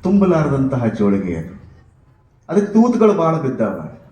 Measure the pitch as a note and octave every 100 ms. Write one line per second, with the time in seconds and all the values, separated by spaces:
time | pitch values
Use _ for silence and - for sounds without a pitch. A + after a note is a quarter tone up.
0 | F3 G3 F#3 E3 D3 C3+ C3+ B2+ A#2 G2+
1 | G2+ G2 F2 E2 - - - - _ _
2 | _ _ _ _ - F3 G3+ A3 B3 A#3+
3 | A3 F#3 D#3+ D#3+ C#3 - G#2+ E2 D#2 -
4 | -